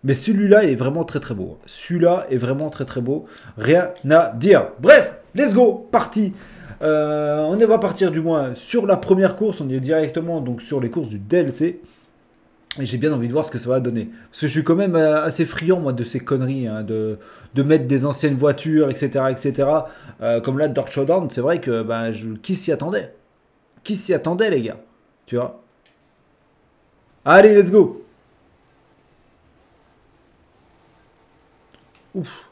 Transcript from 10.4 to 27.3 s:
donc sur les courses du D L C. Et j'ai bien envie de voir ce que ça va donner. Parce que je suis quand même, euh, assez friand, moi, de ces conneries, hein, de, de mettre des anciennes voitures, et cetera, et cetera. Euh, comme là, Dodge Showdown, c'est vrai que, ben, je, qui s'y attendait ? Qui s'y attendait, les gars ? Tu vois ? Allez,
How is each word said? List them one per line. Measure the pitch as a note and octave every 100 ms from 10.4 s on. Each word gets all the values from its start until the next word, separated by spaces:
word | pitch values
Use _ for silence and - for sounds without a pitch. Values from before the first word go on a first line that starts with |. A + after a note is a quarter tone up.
donc | B2+ A#2
sur | - C#3+
les | A#2+
courses | E3+ B2+
du | G#2
D | G2 F3
L | D3
C. | - E3 F3 - _ _ _ _ _ _ _ _ -
Et |
j'ai | A#2 B2
bien | D3
envie | C#3 A#2
de |
voir | C#3 D3+
ce |
que | B2
ça | A#2
va | C3
donner. | A#2+ A2+ - - -
Parce | -
que | D3+
je |
suis | D3
quand | D#3 E3+
même, | G3
euh, | E3 D#3 D3+
assez | D#3 C#3 D#3+
friand, | - D#3+ F#3
moi, | D3
de | A#2+
ces | A#2 B2+
conneries, | - C3+ C3 C3+ A#2+
hein, | G#2+
de, | G#2+ A2 A2 G#2 - - -
de | C3+
mettre | C#3 D#3 C3
des | C3+
anciennes | C#3 C3+ D3
voitures, | C3+ D3 C#3 D#3+ D#3 C#3+
et | C3+
cetera, | C#3+ C#3 C3
et | B2+
cetera. | D3 C#3 C#3 D#3 - - - -
Euh, | A#2 A#2
comme | A#2 C3
là, | D3+
Dodge | C3 -
Showdown, | - C#3 F3+ D#3
c'est | B2+
vrai | C3 E3+
que, | C3 A#2
ben, | A2+ A2+ A2+
je, | G#2+ A2
qui | G#2+ -
s'y | F#3+ -
attendait ? | D3 D3 C#3 - - _ _ _ _ _ _
Qui | - G#3
s'y | -
attendait, | E3+ D#3+ F3+ A3
les | D3+
gars ? | A2 - - _ _ _
Tu | _
vois ? | A#2+ B2 - _ _ _ _ _ _ _ _ _ _ _ _ _ _ _ _
Allez, | C#3